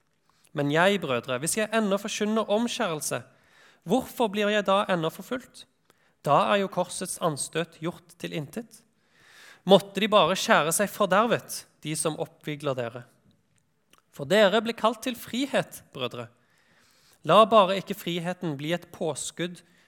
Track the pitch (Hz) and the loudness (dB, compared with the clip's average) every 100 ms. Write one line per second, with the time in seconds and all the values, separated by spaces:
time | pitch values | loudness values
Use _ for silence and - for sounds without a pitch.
0 | _ _ _ _ _ 151 143 151 180 202 | _ _ _ _ _ -4 0 2 2 2
1 | 165 123 117 123 160 - 214 226 214 196 | 0 -4 -2 -4 -4 -4 -2 -2 0 -2
2 | 208 - 208 220 214 202 233 - 214 160 | -4 -4 -2 -2 0 0 0 -2 -4 -4
3 | - 131 123 _ _ _ - _ - 233 | -6 -6 -8 _ _ _ -20 _ -2 -2
4 | - - 226 196 208 214 196 196 208 185 | -2 -2 -2 0 0 0 2 2 2 -2
5 | 160 - 196 254 - - - _ _ _ | -2 -6 -10 -10 -10 -20 -20 _ _ _
6 | _ _ - 147 214 208 190 - 180 - | _ _ 2 2 4 2 0 -4 -6 -6
7 | 185 - 180 143 - 156 165 - 156 - | -10 -4 -4 -4 -6 -6 -6 -8 -10 -10
8 | - - 170 170 143 - 233 - _ _ | -16 -14 -10 -8 -8 -10 -14 -18 _ _
9 | _ _ _ - - - - 196 196 - | _ _ _ -20 -20 -12 6 6 6 -4
10 | 214 208 160 185 - 196 151 165 202 - | 2 4 4 2 4 4 4 0 -2 -2
11 | 202 185 233 165 - - - _ 151 151 | 2 2 4 0 -2 -14 -14 _ -8 -4
12 | 165 156 160 _ - 147 147 127 117 120 | -4 -4 -8 _ -12 -6 -4 -4 -6 -10
13 | 123 _ _ _ _ _ _ _ _ _ | -18 _ _ _ _ _ _ _ _ _
14 | _ - 139 196 202 208 220 233 220 240 | _ -14 0 4 6 4 0 -2 -2 -2
15 | - 240 - 226 269 214 - - - - | -6 -8 -8 -6 -2 -2 -4 -10 -18 -8
16 | 123 117 113 _ _ _ _ _ _ _ | -8 -8 -14 _ _ _ _ _ _ _
17 | _ _ 147 185 220 220 185 196 - 196 | _ _ 4 6 8 6 4 0 -6 -8
18 | - 175 170 180 175 139 151 170 - - | -6 -6 -6 -6 -6 -6 -4 -6 -6 -8
19 | 170 147 - - 175 180 _ _ | -8 -6 -10 -8 -10 -10 _ _